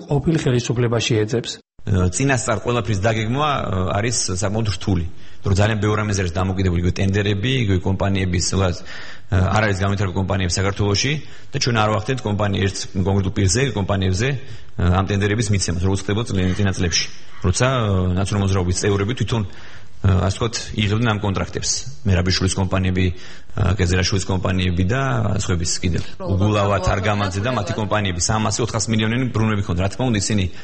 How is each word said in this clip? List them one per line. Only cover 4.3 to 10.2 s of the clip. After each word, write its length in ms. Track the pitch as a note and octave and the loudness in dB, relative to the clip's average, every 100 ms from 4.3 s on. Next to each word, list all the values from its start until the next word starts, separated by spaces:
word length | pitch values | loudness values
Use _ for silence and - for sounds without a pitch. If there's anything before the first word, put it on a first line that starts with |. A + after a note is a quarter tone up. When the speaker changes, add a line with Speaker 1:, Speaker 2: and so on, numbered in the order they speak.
Speaker 2:
საკმაოდ 360 | F#2 G2+ G#2+ G#2+ | -2 -2 0 -2
რთული. 360 | - - F2+ E2 - - - | -2 0 0 0 -6 -8 -4
რომ 120 | G#2 | 0
ძალიან 240 | F#2+ G#2+ G#2+ | 2 2 2
ბევრ 180 | G#2+ G#2 | 0 0
რამეზე 240 | G#2+ G2+ | 0 -2
არის 120 | F2+ | -2
დამოკიდებული, 480 | F2+ F#2 F#2+ F#2 E2+ | 0 0 0 0 2
იგივე 120 | F2+ | 0
ტენდერები, 580 | F2+ G2 G2+ G#2 G2 B2+ C3 | 2 2 2 2 0 0 0
იგივე 220 | G#2 F#2 | 2 2
კომპანიების, 640 | G2 F#2+ G2 G2 F#2+ F2 - | 0 0 0 0 0 0 0
ზოგადად, 320 | F#2 F#2+ F2 - - - - | 2 0 -2 -8 -10 -10 -10
ა, 140 | - F#2+ F#2 | -2 2 2
არ 160 | G#2+ | 2
არის 140 | A2 F#2+ | 2 0
განვითარებული 400 | G2 G2+ G2 | 0 0 -2
კომპანიები 360 | F2 | -2